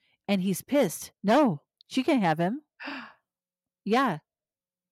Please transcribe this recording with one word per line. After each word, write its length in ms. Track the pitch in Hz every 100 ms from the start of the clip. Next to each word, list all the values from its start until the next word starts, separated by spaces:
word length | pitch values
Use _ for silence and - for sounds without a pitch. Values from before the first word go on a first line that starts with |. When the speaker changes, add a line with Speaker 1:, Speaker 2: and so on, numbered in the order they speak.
| _ _ -
Speaker 1:
and 140 | 196
he's 200 | 190 180
pissed. 480 | - 277 202 - - _
"No, 380 | 196 262 269 151 _ _ -
she 160 | -
can't 200 | 262 277
have 160 | 180 156
him." 240 | 175 277 - -
Speaker 2:
<gasps> 380 | - 277 - - _ _ _ _ _ _ 196
Speaker 1:
Yeah. 340 | 233 269 156 _ _ _ _ _ _ _